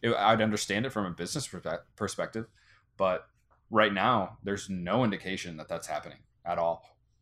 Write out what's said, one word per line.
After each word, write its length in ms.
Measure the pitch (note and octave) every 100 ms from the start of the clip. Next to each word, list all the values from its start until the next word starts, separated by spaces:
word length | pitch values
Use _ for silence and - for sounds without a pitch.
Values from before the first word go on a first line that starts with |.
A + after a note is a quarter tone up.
It, 100 | A#2
I'd 280 | A#2 G2+ A2+
understand 420 | A2 G#2 - G2 B2+
it 40 |
from 160 | A2 F#2+
a 40 |
business 360 | F2 F2 D3+ -
perspe-, 360 | F2+ D#2+ E2 - -
perspective, 500 | G2+ - E2+ A2+ A2+ _ _ _ _ _
but 320 | F#2+ F2+ - _ _ _ _
right 220 | A2 G#2+
now, 460 | G2 G#2+ A#2+ F#2 -
there's 260 | G2 G2 -
no 360 | F#2 F2 G#2+
indication 520 | A#2+ F#2+ F#2 F#2+ F2+ D#2+
that 100 | D#2
that's 180 | E2 D#2+
happening 320 | D#2 D#2 C#2+ _ _
at 140 | F2 E2+
all. 400 | E2 E2 - _ _ _